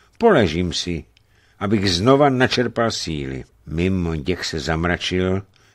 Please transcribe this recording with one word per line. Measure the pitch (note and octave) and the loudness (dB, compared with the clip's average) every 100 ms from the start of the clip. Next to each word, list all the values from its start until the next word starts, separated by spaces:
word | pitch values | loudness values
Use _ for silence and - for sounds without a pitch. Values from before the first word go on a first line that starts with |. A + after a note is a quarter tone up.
| _ - | _ 0
„Poležím | A#3 E3 F#2 D#2+ F2 | 4 6 4 0 -2
si, | - - E2+ - _ _ _ _ - | -4 -6 -8 -10 _ _ _ _ -8
abych | G2 G#2+ G2 | -2 0 2
znova | E2+ A2+ C#3 D3 | 2 4 4 4
načerpal | B2+ B2 - A#2+ A#2 A2+ | 2 0 0 -2 -2 -2
síly.“ | - - D2+ C2+ C2 - _ - | -2 -6 -6 -6 -10 -12 _ -6
Mimo | D#2 F#2 F#2+ E2 D#2+ | -2 0 0 -2 -2
děk | C#2 F2 | -4 -4
se | - E2 | -4 -6
zamračil, | C#2+ D#2+ F2 F2 - F#2 F#2 F#2+ - _ _ | -2 -2 0 -2 -2 -2 0 -2 -6 _ _